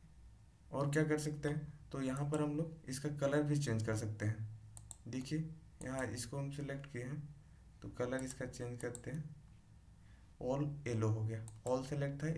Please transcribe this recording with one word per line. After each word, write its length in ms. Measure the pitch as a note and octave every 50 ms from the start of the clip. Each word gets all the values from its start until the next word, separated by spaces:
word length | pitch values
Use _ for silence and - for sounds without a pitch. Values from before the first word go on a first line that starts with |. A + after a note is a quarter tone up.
| - - - - - - - - - - - - - -
और 180 | - C3 C#3+ C#3+
क्या 120 | C#3+ D#3 D#3
कर 140 | D#3 D3+ D3+
सकते 300 | D3 D3+ C#3+ - - D3
हैं, 400 | D3+ D#3+ - - - - - -
तो 100 | - C3+
यहाँ 280 | C3+ C3 C3 C#3 D3 D3
पर 100 | D3+ D3+ D3+
हम 120 | D3 D3
लोग 320 | D#3 E3+ E3 - - - C3+
इसका 200 | C3 - - D3 C#3+
कलर 260 | - C#3+ C#3 C#3 D3+ D3
भी 140 | D3 D3
चेंज 280 | C#3+ C#3+ A#2+ A2+ A2 A2
कर 100 | A2 A2
सकते 300 | G#2+ A#2 G#2 G#2 - G#2+
हैं। 220 | G#2+ A2 - - - - - - - - - - - - - -
देखिए 420 | A#2 A#2+ C3 C3 - D3+ D#3+ D#3 D#3+ - - - - - - -
यहाँ 220 | B2+ C3 C3 C3
इसको 300 | A2+ - - - - C#3+
हम 140 | C#3 C#3 C#3
select 400 | C#3 - C#3+ C3+ C3+ C#3 - -
किए 120 | - A#2+ B2
हैं 180 | C3 D3 D#3+ D3 - - - - - - - - - - -
तो 80 | - - -
कलर 260 | - B2 B2 B2+ C3 C3
इसका 220 | B2+ - - B2+
चेंज 340 | B2 - - B2 A#2+ A#2+ A#2+
करते 300 | - B2 A2+ - - B2
हैं, 240 | C#3 E3 D3 - - - - - - - - - - - - - - - - - - - - - - -
all 260 | - B2+ C3 C#3 D3 D3 C#3+ - -
yellow 220 | B2 A#2+ A2 A2 A2
हो 140 | A2 A2+ A2
गया, 220 | A2 A2+ A2 - - - - -
all 180 | B2 B2+ C3 C3+
select 380 | - D3+ C#3+ C#3 C#3 C#3 C#3+ D3
था 40 | D#3+ D#3+